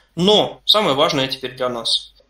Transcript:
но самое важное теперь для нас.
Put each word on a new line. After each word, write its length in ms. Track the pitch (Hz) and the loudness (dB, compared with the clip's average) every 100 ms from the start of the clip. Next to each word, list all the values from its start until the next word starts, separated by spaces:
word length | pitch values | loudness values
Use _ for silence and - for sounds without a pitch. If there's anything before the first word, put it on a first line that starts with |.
| _ - | _ 0
но 460 | 185 208 127 - | 4 4 2 -4
самое 320 | - 214 190 135 | 0 2 2 2
важное 320 | 165 143 131 | 2 0 -4
теперь 280 | - 123 120 | -6 -10 -6
для 120 | 123 | -6
нас. 460 | 120 113 - - _ _ | -4 -4 -6 -6 _ _